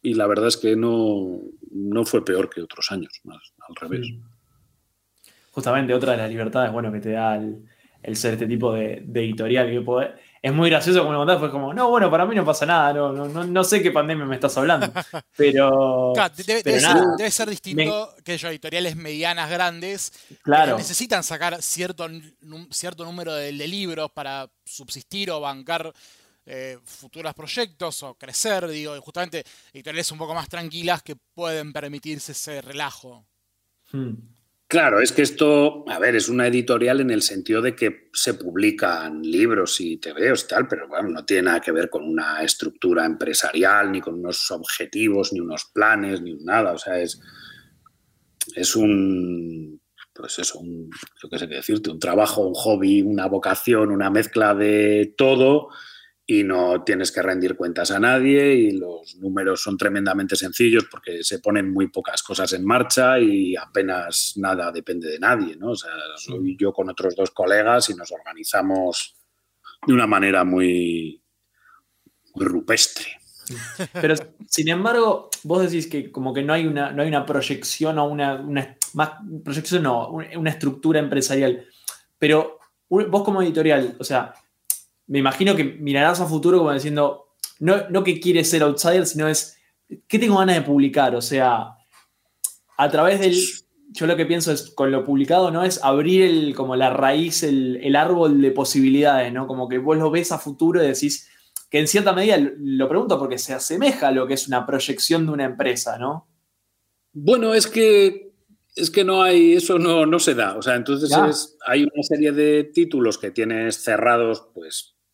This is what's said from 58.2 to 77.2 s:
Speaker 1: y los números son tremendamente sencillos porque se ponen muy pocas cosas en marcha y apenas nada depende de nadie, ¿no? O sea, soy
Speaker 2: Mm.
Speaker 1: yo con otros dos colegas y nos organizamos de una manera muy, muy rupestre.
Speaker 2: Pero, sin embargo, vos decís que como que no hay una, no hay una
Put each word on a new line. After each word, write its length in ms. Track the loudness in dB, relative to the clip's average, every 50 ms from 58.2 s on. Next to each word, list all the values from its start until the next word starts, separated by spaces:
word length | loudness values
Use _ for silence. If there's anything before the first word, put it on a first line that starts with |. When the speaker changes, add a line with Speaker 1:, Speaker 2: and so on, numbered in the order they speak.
| 4 6 6 6 6 6 6
Speaker 1:
y 180 | 6 4 2 2
los 420 | -2 -6 -8 -10 -12 -16 -20 -18
números 460 | -10 -8 -6 -4 -2 -2 -2 -2 -2 -4
son 140 | -6 -4
tremendamente 580 | -2 -2 0 0 0 -2 -2 -2 -2 -2 -2 -4
sencillos 500 | -4 -4 -6 -2 2 4 4 4 4 2 0
porque 320 | -10 -18 _ -12 -10 -6 -6
se 160 | -6 -6 -4
ponen 340 | _ 0 0 0 0 0 0
muy 140 | 0 -2 -2
pocas 320 | _ -8 -8 -6 -8 -8 -8
cosas 300 | -6 -6 -4 -4 -4 -4
en 120 | -4 -2
marcha 560 | 0 2 0 2 2 2 2 4 4 4 4
y 340 | 4 4 4 2 0 -2 -2
apenas 760 | -6 -8 _ _ -2 -2 -2 -4 -6 -6 -4 -4 -4 -4 -4 -6
nada 360 | -4 -2 -2 -2 -2 -4 -6 -6
depende 360 | -8 -8 -8 -8 -8 -6 -8
de 120 | -8 -2
nadie, 340 | 0 0 2 2 0 -4 -6
¿no? 140 | -8 -8 -8
O 60 | -6
sea, 160 | -6 -8 -12 -12 -12 -12 -12 -14
soy 380 | -16 -14 -12 -8 -6 -4 -4 -2
Speaker 2:
Mm. 20 | 0
Speaker 1:
yo 140 | -2 -2 0
con 180 | -2 -6 -6
otros 240 | -6 -4 -4 -4 -2
dos 160 | 0 -4 -4
colegas 600 | _ -2 0 2 2 2 4 4 2 2 2 0
y 40 | -4
nos 160 | -8 -10 -14
organizamos 1040 | -14 -14 -14 -16 -16 -14 -12 -4 -2 -2 0 0 0 0 -2 -2 -4 -6 -8 -10 _ _ _ _ _ _ _ _ _ _ _ -20 -20 _ 0
de 60 | 2 4
una 160 | 4 4 2
manera 340 | 2 2 2 2 2 2 2
muy, 800 | 2 2 2 2 2 2 2 0 -2 -2 -4 -6 -8 -12 _ _ _ _ _ _ _ _ _ _ _ _ _ _ _ _ _ _ _ _ _ _ _ _
muy 100 | -2 -2
rupestre. 640 | -2 -2 -2 -2 0 0 0 0 -2 -2 -10 -12 -14 -14 -18 _ _ _ -18 -14 -14 -12 -12 -12 -14 -10 -10 -10 -10 _ -2
Speaker 2:
Pero, 160 | 0 0 0 0 -2 -12 _ _ -8 _
sin 200 | -4 -2 0 0
embargo, 600 | 0 0 0 0 2 2 2 2 2 -2 -4 -10 -14 -12 -4
vos 180 | -2 0 0 0
decís 240 | 0 -2 -4 -6
que 240 | -4 -8 -8 -8 -8
como 240 | -10 -8 -6 -4 -4
que 80 | -4 -2
no 100 | 0 0
hay 140 | 0 0
una, 240 | -2 -2 -2 -4 -4
no 120 | -2 -2 -2
hay 60 | 0
una 160 | 0 -2